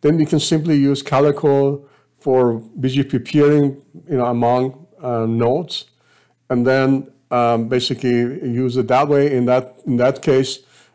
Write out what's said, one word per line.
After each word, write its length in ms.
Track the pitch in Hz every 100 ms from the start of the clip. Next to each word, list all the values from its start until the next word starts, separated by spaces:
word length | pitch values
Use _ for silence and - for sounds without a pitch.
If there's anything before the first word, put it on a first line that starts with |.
then 140 | 147 160
we 100 | 151
can 140 | 156
simply 380 | - 160 160 147
use 240 | 139 139
Calico 840 | - 135 147 143 151 139 139 143 - _ _ _
for 400 | 147 131 123 113 110 -
B 80 | 131
G 160 | 135
P 160 | 135 127
peering, 600 | - 151 143 147 143 135 - - -
you 80 | 139
know, 100 | 123
among, 580 | 120 120 123 131 131 170 _
uh, 240 | 127 117 113
nodes, 600 | 113 117 143 170 - - _ _ _ _ _ -
and 160 | 123 120
then, 460 | 131 135 135 139 _ _
um, 360 | 123 120 117 117
basically 520 | 127 123 127 127 120 120 139 135
use 300 | 120 127 123
it 100 | 113
that 180 | 127 147
way. 280 | 143 143 131
In 100 | 123
that, 320 | 127 127 - -
in 100 | 123
that 240 | 123 139
case, 380 | - 131 131 - _ _ _